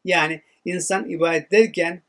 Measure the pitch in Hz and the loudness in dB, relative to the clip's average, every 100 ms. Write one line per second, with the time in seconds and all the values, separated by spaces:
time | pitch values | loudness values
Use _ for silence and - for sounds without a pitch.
0 | 180 170 156 156 _ _ 180 180 175 190 | 0 0 0 -4 _ _ -8 -6 -2 -4
1 | - 165 165 160 - 208 226 175 170 180 | -4 -2 0 0 2 4 4 0 -4 -6